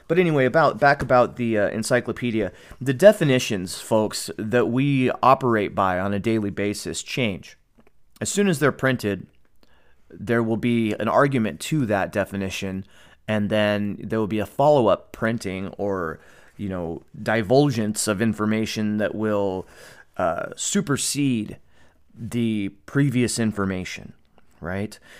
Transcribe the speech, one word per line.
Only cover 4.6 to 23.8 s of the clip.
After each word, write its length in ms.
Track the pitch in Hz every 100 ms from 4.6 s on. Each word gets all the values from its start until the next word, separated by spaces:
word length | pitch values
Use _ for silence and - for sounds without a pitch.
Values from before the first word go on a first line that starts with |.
| 113
we 420 | 123 143 139 127 -
operate 520 | 120 135 131 110 92
by 260 | 101 95 90
on 140 | 98
a 40 | 101
daily 300 | 110 113 101
basis 540 | 98 104 104 - 80
change. 560 | - - 117 85 - - _ _ - _ - -
As 80 | -
soon 180 | 196 202
as 100 | 147
they're 140 | 139
printed, 540 | - 131 123 104 95 - _ - - - - _ - -
there 340 | - 104 117
will 140 | 113 113
be 380 | 123 117 110
an 140 | 104 107
argument 520 | 95 143 135 110 -
to 240 | - 156
that 260 | 117 101 90
definition, 760 | 104 95 101 95 - 98 95 - - - - -
and 220 | 107 104
then 480 | 107 104 104 104 98
there 160 | 101 110
will 80 | 107
be 100 | 107
a 80 | 98
follow-up 640 | - 143 147 107 90 -
printing 560 | - 113 117 98 95 95 -
or, 440 | 101 95 82 - - - - -
you 140 | 101
know, 320 | 92 82 85 - -
divulgence 840 | 110 110 98 131 147 117 107 107 -
of 140 | 98
information 760 | 113 104 107 110 110 - 107 104
that 180 | 101
will, 520 | 104 107 104 101 92 - - - - - -
uh, 300 | 90 82 - -
supersede 1000 | - 202 170 135 - 143 139 117 107 - _ - - _ _ -
the 520 | 110 120 117 107 98 - -
previous 520 | 139 143 123 117 -
information, 760 | 110 101 95 92